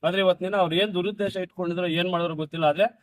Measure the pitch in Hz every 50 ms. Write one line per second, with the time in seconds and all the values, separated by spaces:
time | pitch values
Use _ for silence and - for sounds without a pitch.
0 | - 160 175 190 196 185 180 - 185 185 202 202 185 170 160 175 202 214 196 175
1 | 180 196 208 - 202 196 - 190 185 175 _ - 185 175 170 170 180 175 156 170
2 | 175 180 180 170 170 170 160 151 156 151 - 165 160 151 147 160 202 240 - _